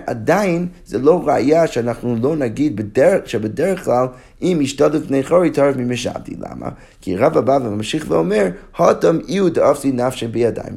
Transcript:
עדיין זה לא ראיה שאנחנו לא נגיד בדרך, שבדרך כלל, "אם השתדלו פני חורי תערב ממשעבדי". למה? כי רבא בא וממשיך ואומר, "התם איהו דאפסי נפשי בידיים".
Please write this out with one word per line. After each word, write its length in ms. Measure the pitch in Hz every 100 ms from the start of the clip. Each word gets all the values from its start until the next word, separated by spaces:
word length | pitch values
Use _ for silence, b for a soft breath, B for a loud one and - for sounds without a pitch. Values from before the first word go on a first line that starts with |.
| -
עדיין 640 | 120 113 180 202 170 180 B -
זה 120 | 110
לא 300 | 139 175 147
ראיה 380 | - 135 160 160
שאנחנו 500 | 123 120 113 123 117
לא 140 | 131 160
נגיד 400 | 123 113 151 110
בדרך, 520 | 101 - 202 190 -
שבדרך 560 | 107 107 117 180 185
כלל, 220 | - 123 127 B B B
"אם 180 | 160 170
השתדלו 380 | 135 - 151 151 147
פני 140 | 139
חורי 280 | 131 175 170
תערב 280 | - 143 127
ממשעבדי". 560 | 123 120 - - - -
למה? 300 | - 60 64 - B B
כי 160 | 92 92
רבא 240 | 143 160
בא 180 | 120 139
וממשיך 420 | 120 104 107 156 -
ואומר, 400 | 165 170 214 185 180 B -
"התם 400 | - - 175 165 -
איהו 200 | 185 180
דאפסי 440 | - 110 143 139
נפשי 340 | 123 127 - 113
בידיים". 500 | 113 120 - -